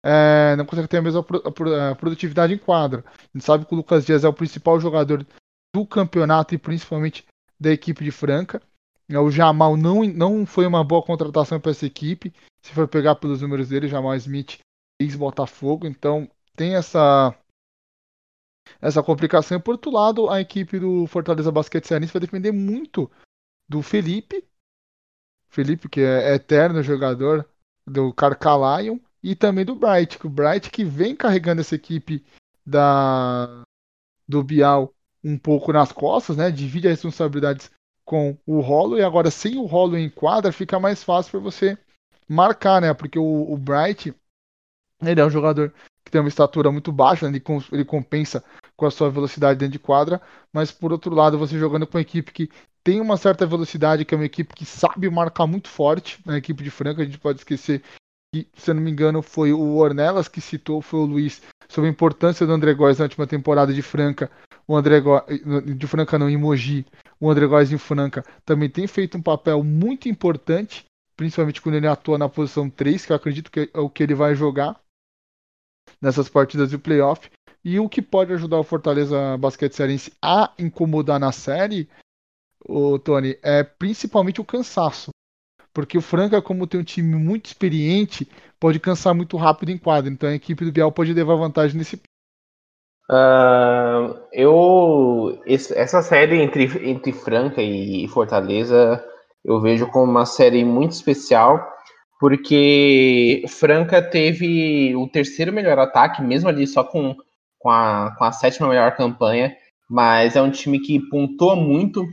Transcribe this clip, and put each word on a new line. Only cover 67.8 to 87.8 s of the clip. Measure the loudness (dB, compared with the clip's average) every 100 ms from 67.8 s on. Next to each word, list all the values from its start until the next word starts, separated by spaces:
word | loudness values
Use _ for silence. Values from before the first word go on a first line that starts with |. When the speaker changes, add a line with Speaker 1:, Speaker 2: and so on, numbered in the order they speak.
| -4 -4 -4 -8 -14 _ -4
Speaker 1:
também | -2 -2
tem | -4 -6
feito | -4 -4 -4
um |
papel | -2 -2 0 -2
muito | 0 -2 -2 -4 -6
importante, | -2 -2 -2 -4 -4 -4 -16 _ _ _ -8
principalmente | -6 -2 -4 -4
quando | -4 -2
ele | 0
atua | -2 -2 -2
na | -2
posição | -4 -6 -4 -6
três, | -4 -2 -2 -2
que |
eu | -4
acredito | -2 -8 -8
que | -6 -6
é | -6
o | -6
que | -4
ele | -2 0
vai | 0
jogar | 0 -2 -2 -6 -8 _ _ _ _ _ _ _ _ _ _ _ _
nessas | -2 -2 0
partidas | 2 0 0 -4
de | -4
playoff, | 0 2 2 -2 -10 _ _ _
e | -4 -2
o | -2
que | -4
pode | -2 0 0
ajudar | -2 -2 -2
o |
Fortaleza | -2 -4 -2 -2 0 -2 -4 -2
Basquete | -4 -2 -6
Cearense | -4 -4 -4 -8 _
a | 0 0 0 -4
incomodar | -10 -4 -2 -2 -2 -2
na | -2
série, | -6 -8 -4 -4 -4 -10 _ _ _ _ _ _ _
ô, | -8 -2 0 0
Tony, | 0 0 0 -4
é | 0 0
principalmente | 0 _ -6 -6 -2 0 0 -4
o | -6
cansaço. | -6 -4 -2 -2 -4 -16 -20 _ _ _ _ _
Porque | -8 -4 -4
o |
Franca, | -2 -2 2 0
como | 0 -6 -4
tem | -6
um |
time | -6 -2 -2 0
muito | 0 -4 -8
experiente, | -4 -2 0